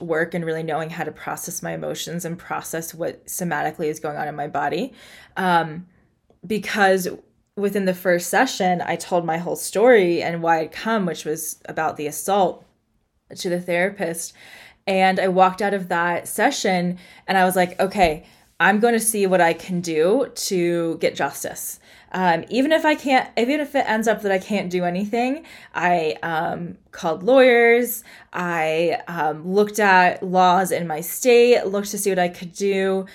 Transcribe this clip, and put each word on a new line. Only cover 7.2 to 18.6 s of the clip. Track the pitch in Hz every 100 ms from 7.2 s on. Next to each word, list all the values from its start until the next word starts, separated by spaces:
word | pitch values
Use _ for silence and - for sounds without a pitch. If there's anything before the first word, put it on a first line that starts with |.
| _ _ _ -
within | 202 202
the | 190
first | 180 190 175 175
session, | 202 262 - 185 175
I | - 170
told | - 180
my | 170 160
whole | 175 156
story | - 196 247 233 175 170
and | 160 170
why | 165 160
I'd | 160
come, | - 220 226 180
which | 160
was | 156 156 - - -
about | - 156 -
the | 147
assault, | - - 202 180 - _ _ _ _ _ _ - -
to | 185
the | 175
therapist. | 180 175 190 202 165 165 - - - - - _ -
And | 190 190 185
I | 190
walked | 185 185 185
out | 202
of | 196 180
that | 170 175 175 -
session | - 247 269 208 185 175 180 - - -
and | 190
I |
was | 185 185
like, | 180 -
"Okay, | 190 208 170 151 - _ _ -